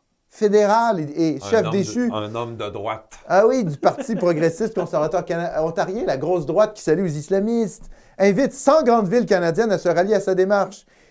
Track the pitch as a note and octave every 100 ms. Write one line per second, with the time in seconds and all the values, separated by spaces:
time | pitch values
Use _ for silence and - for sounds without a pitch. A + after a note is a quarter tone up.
0 | _ _ _ - G#3+ G#3 G#3 A3 A#3 G3
1 | D3 D3+ D#3+ C3+ G3+ A3 F#3+ G3 - A#3+
2 | A#3+ G#2+ G#2 A#2 A#2 A2+ G#2 A2 G#2+ A2
3 | - - - F3+ A3+ C4 F#3 C#3+ F#3 -
4 | A#3+ A3+ F3 D#3 E3 - A3 A3 E3+ E3
5 | D#3 F3+ - E3+ E3+ - D#3+ E3 E3 G3+
6 | F4+ C3+ D#3 F3+ C#3+ E3 G#3+ G#3+ - D#3
7 | F#3+ D3 D3 G3 G#3 A#3 G#3 - - -
8 | _ - G3+ G3+ C#4 - - D#4 B3 A#3
9 | F#3+ A#3+ F#3+ F#3+ E3+ D#3+ A3+ F3+ F3 E3
10 | F#3+ G#3 F#3+ F#3 F#3 G3+ F#3+ - _ _
11 | _